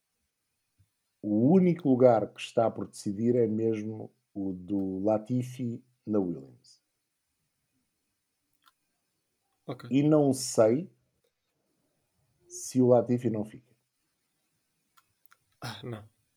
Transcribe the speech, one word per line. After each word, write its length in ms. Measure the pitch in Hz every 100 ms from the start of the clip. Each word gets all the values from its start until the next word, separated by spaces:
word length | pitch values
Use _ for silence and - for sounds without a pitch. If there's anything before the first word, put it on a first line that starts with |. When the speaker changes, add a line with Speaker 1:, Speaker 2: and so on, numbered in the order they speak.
| _ _ _ _ _ _ _ _ _ _ _ _ 104
Speaker 1:
o 280 | 104 127
único 340 | 190 180 170 147
lugar 460 | 123 127 110 101
que 60 | -
está 300 | - - 113
por 160 | - 98
decidir 480 | - 104 98 117
é 120 | 123 113
mesmo 680 | 107 113 110 107 110 110 _ _
o 180 | 101 98
do 500 | 92 90 101 95 95
Latifi 800 | 101 107 107 127 123 - 120 117 _ _ -
na 120 | 107
Williams. 640 | 92 76 67 64 _ _ _ _ _ _ _ _ _ _ _ _ _ _ _ _ _ _ _ _ _ _ _ _ _ _ _ _ _ _ -
Speaker 2:
Ok. 220 | 127 127
Speaker 1:
E 120 | 135
não 320 | 147 156 143
sei 560 | 127 - - 110 131 190 _ _ _ _ _ _ _ _ _ _ _ _ _ _ _ _
se 340 | - - 127
o 60 | 123
Latifi 420 | 120 117 123 123
não 140 | 110
fica. 280 | 104 - _ _ _ _ _ _ _ _ _ _ _ _ _ _ _ _ _ _ _ _
Speaker 2:
Ah, 180 | 123 110
não. 220 | 127 110 104 _ _